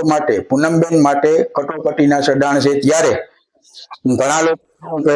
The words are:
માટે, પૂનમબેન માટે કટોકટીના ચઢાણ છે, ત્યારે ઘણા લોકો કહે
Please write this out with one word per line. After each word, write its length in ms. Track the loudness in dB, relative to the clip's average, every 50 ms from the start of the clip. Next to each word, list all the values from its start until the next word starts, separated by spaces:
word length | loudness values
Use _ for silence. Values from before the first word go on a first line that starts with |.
| 0
માટે, 300 | 0 0 0 0 -2 -2 -2
પૂનમબેન 640 | -2 -2 -2 0 0 0 0 0 0 2 2 2
માટે 300 | 2 2 2 2 2 2 2 2 0 -2 -4
કટોકટીના 680 | -6 -6 -6 -6 -6 -6 -4 0 2 2 2 2 2
ચઢાણ 400 | 0 0 0 0 0 0 0 0
છે, 120 | 2 0 0 0
ત્યારે 320 | 0 0 2 2 2 0 0 -2 -6 -10 _ _ _ _ _ _ _ _ -20 -20 -20 -20 -14 -6 -4
ઘણા 360 | -2 -2 0 0 0 0 0
લોકો 540 | 0 0 -2 -4 _ _ _ _ -14 -10 -8 -2 0
કહે 100 | 2 2